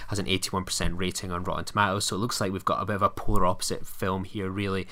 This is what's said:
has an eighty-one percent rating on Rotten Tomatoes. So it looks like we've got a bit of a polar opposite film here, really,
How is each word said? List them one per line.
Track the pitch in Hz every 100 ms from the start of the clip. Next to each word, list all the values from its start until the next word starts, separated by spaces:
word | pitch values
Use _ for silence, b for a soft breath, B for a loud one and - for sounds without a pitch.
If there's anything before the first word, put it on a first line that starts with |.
| B
has | 101
an | -
eighty-one | 92 - 95
percent | 92 - 87 85
rating | 92 - 92
on | 87
Rotten | 92 78
Tomatoes. | - 104 104 98
So | -
it | 92
looks | 117 -
like | 104
we've | 95
got | - 92
a | 101
bit |
of | 101
a | 98
polar | - - 104
opposite | 90 92 - 85
film | - - 98 95
here, | 92 110 95
really, | 95 98 95 87